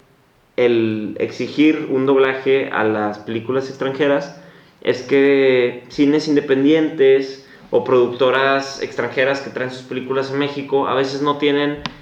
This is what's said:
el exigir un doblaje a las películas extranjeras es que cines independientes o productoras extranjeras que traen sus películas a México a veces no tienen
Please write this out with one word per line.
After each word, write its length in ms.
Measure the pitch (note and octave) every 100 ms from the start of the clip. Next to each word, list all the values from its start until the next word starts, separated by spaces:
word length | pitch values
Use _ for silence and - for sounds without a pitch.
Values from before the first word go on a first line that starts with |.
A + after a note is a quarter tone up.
| _ _ _ _ _ -
el 580 | A#2+ A#2 A2+ G#2+ G#2+ -
exigir 680 | A2+ - A#2+ C#3+ D#3 D3+ -
un 160 | C3+ C3+
doblaje 640 | C3+ C3+ C3 C3+ C3+ -
a 120 | -
las 360 | A2 G#2+ G#2 G#2
películas 500 | A#2 A2+ A2+ C3 C3
extranjeras 720 | - C3+ C3+ C#3+ C#3+ - - - - - _
es 200 | - A#2
que 840 | B2+ C#3 C#3 C#3 C3+ B2+ A#2+ A#2+ -
cines 380 | - C#3+ D3+ D3+
independientes 1200 | C#3+ - C3 C#3 D#3+ D#3 A2+ C3+ C3+ C3+ - - - -
o 120 | A#2+
productoras 1000 | - B2+ A#2+ - B2+ C3 C3+ C#3 C3+ -
extranjeras 600 | - - A#2+ C#3 C3 C#3
que 80 | A2+
traen 220 | - B2+
sus 120 | -
películas 480 | - B2+ B2+ C3+ C3
a 40 | C#3
México 520 | C#3+ C#3+ C3+ C#3 F#2+
a 60 |
veces 280 | B2+ C3+ C#3+
no 160 | D3 C#3+
tienen 400 | D3 C#3+ D3 D3 - -